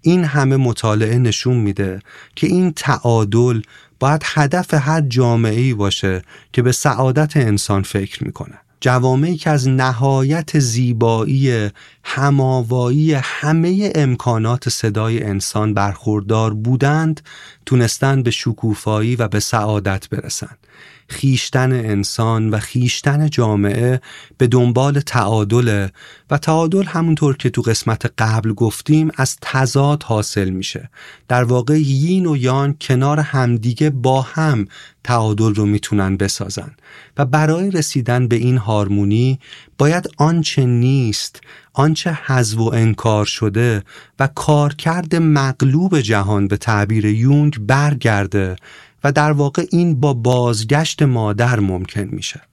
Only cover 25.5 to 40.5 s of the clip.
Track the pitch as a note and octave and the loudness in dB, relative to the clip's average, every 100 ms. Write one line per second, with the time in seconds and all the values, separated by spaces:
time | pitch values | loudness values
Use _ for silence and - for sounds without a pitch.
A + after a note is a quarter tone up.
25.5 | A#2 A#2+ G2+ G2 - - - _ C#3+ - | 2 2 0 -2 -8 -20 -20 _ -4 0
26.5 | D#3+ E3 F#3+ F#3+ E3+ E3 D#3 D3 C3 B2+ | 0 2 0 -2 -2 0 2 0 0 -2
27.5 | A#2+ A2+ A2 - A2+ A#2 - A2+ A2+ G#2+ | -2 0 0 -2 -2 -4 -2 0 0 -2
28.5 | G#2 A#2 - - D#3 D#3 - C3 - - | 0 -2 -2 0 2 2 -2 -4 -4 -4
29.5 | C3 C3 C#3 C#3+ D3 - G#2+ G2+ - F#2+ | -2 0 2 2 0 -2 -2 -2 -2 -2
30.5 | F#2 G2 - - - - - - B2 A#2+ | -4 -8 -10 -14 -20 -20 -20 -2 0 2
31.5 | B2+ A#2 D#3 D3 C3+ D#3+ F#3+ F3 C#3+ B2+ | 0 2 2 2 0 2 2 2 0 0
32.5 | C3+ C#3+ D3+ - B2+ C#3 D3+ D3 C3+ B2 | 0 0 -4 -2 0 2 0 0 0 0
33.5 | A#2+ A#2 A#2 D3+ C3+ B2+ C3+ C3 - D#3+ | 0 -2 0 -2 0 0 0 -2 -2 0
34.5 | A#2+ G2 - - _ - A#2+ A2 G#2+ A2 | 0 -2 -10 -20 _ -2 0 0 2 0
35.5 | G#2 G#2 G#2 - G#2 F#2+ F#2+ G2 - F#2+ | 2 0 0 0 0 0 0 -2 -4 -8
36.5 | G2+ E2+ _ - - - - C3+ D3+ D#3 | -10 -14 _ -20 -20 -12 -4 0 2 2
37.5 | E3 G3 F3+ D3 C#3 A#2 B2 B2 A#2 B2 | 0 -2 -2 -2 -4 -2 0 0 0 2
38.5 | B2+ G#2 G#2+ G2+ G2+ G2+ A2 B2+ C3 - | 0 0 -2 0 0 2 2 0 -2 -8
39.5 | - - - C#3+ F3 E3 - D3+ E3+ D#3 | -20 -20 0 2 2 -4 0 2 2 0